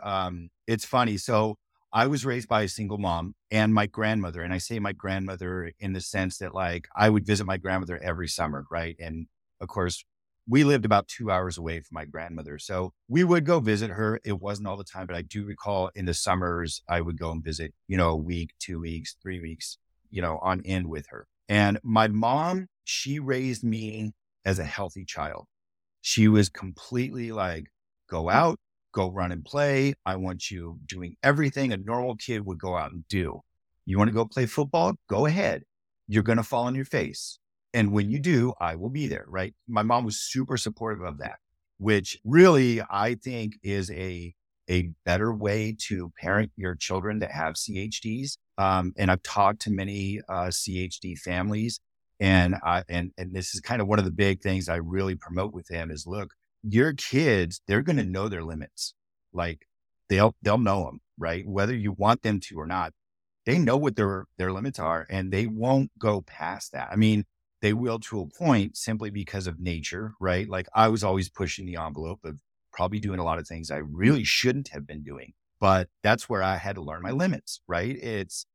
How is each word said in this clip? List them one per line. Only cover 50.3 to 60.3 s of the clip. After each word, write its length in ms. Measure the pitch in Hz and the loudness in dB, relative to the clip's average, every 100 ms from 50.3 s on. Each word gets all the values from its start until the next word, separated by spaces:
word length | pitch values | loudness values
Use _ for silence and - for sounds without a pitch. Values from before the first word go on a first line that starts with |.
| 92 90 | -4 -2
C 300 | 90 - 92 | -2 -4 -4
H 200 | 92 - | -4 -6
D 140 | 90 85 | -10 -10
families, 640 | 90 87 98 107 113 - _ _ _ - | -4 -2 0 -2 -2 -6 _ _ _ 0
and 360 | 98 92 87 98 | 6 6 6 2
I, 220 | 80 90 - | 0 0 0
and, 240 | 87 90 - | -4 -4 -8
and 180 | 90 | -8
this 200 | 92 90 | -6 -6
is 60 | 92 | -8
kind 200 | - 123 | -4 -2
of 80 | 98 | 0
one 100 | 107 | 2
of 60 | |
the 60 | 92 | 0
big 300 | 87 98 92 | 2 2 2
things 260 | 101 95 85 | 0 -2 -2
I 80 | 85 | -4
really 400 | 82 92 95 85 | -4 -2 -2 -4
promote 360 | - 87 101 | -6 -6 -4
with 120 | 87 - | -6 -10
them 240 | 85 80 | -8 -8
is, 160 | 76 80 | -10 -10
look, 280 | 101 98 _ _ _ | -10 -10 _ _ _
your 300 | 104 110 151 | 0 4 4
kids, 680 | 139 - 131 156 101 87 - - | 2 -2 2 4 4 2 -4 -2
they're 160 | 101 | 0
gonna 220 | 147 151 | 2 0
know 240 | 92 92 104 | 0 -2 -4
their 160 | 92 | -6
limits. 500 | 80 80 - - - - _ _ _ | -8 -8 -10 -10 -12 -12 _ _ _
Like, 340 | 87 87 80 _ _ _ _ - | -4 -4 -6 _ _ _ _ 0
they'll, 280 | 95 107 | 6 6